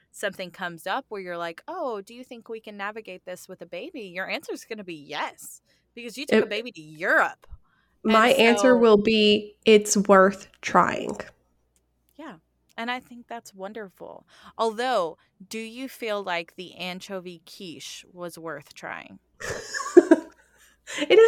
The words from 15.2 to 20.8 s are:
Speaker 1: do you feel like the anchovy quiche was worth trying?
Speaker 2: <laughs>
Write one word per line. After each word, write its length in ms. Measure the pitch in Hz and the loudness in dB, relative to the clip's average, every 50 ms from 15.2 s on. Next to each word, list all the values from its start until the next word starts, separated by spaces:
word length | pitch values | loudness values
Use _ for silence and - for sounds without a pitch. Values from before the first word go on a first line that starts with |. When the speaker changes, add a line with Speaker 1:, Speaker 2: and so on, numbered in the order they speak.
| _ _ _ - 190 | _ _ _ -20 -18
Speaker 1:
do 120 | - - 220 | -14 -12 -12
you 280 | 226 220 226 247 269 254 | -10 -12 -12 -12 -12 -12
feel 340 | - - 240 220 208 208 196 | -12 -10 -8 -6 -6 -6 -6
like 320 | 190 175 170 170 - _ | -6 -6 -6 -6 -10 _
the 180 | - 185 170 - | -18 -18 -16 -14
anchovy 640 | - 170 180 180 185 - - 202 190 175 185 175 165 _ | -12 -10 -10 -10 -12 -12 -12 -12 -12 -12 -14 -18 -18 _
quiche 600 | - - - 202 175 143 - - - - - - - | -20 -20 -16 -16 -16 -14 -14 -14 -16 -16 -16 -18 -18
was 260 | - 180 175 175 170 | -16 -12 -12 -12 -12
worth 360 | 170 160 165 151 147 147 - - | -12 -12 -12 -12 -12 -14 -18 -20
trying? 460 | - - - - - - - - - _ _ _ - | -16 -12 -12 -12 -12 -14 -16 -20 -20 _ _ _ -14
Speaker 2:
<laughs> 800 | - - - - - - - 932 1017 1077 - - - - 311 - - - _ _ _ _ _ _ _ _ _ _ | -12 -10 -10 -10 -12 -10 -10 -10 -4 2 4 6 6 6 6 2 0 -6 _ _ _ _ _ _ _ _ _ _